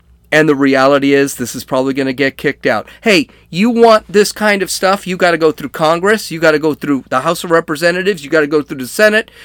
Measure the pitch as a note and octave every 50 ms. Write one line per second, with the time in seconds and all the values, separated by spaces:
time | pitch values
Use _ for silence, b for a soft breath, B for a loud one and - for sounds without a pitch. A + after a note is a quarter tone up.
0 | _ _ _ _ _ - D3+ D#3 D#3 D#3 D3 C3+ C#3 C3+ C3+ C3 C3 C#3 C#3+ C#3
1 | C#3 C#3 C#3 C#3 C#3 C#3 - - B2 - - B2+ - - C#3 C3 C3 C3+ C3 C#3
2 | C3+ C3+ C3 C3 C#3 C3+ - - - C#3+ C3 _ - C#3 A#2 G#2 - B B B
3 | - A#3 G3 D#3+ C3 _ b b b b D#3+ E3+ G#3+ B3+ A3+ A#3 A#3 A3+ A3 G#3+
4 | - - E3+ G#3 G3 - - - G#3+ G#3+ G3+ G3 F#3 - - - - F#3+ G3 G3
5 | - F3+ F#3 F3 F#3 F3 E3+ D#3+ D#3+ D#3 D3 - D3+ B2 - - D#3+ D#3 E3+ E3+
6 | F3+ G#3 A3+ G#3+ - - E3 D#3+ E3+ D#3+ D3+ D3 D#3 D#3 C#3 - D#3 D3 C#3+ B2+
7 | - - C3 B2+ C3+ E3 F3 - - F3 E3 E3+ E3 - D#3 C#3 E3+ E3+ F3 F3+
8 | F#3 G3 G#3 D3 C#3+ C#3 D#3+ D#3+ D3 C#3+ D#3+ D3+ C3+ - D#3 C3+ B2+ A#2+ - -
9 | G#3+ G#3+ G#3 A3 A3+ - B B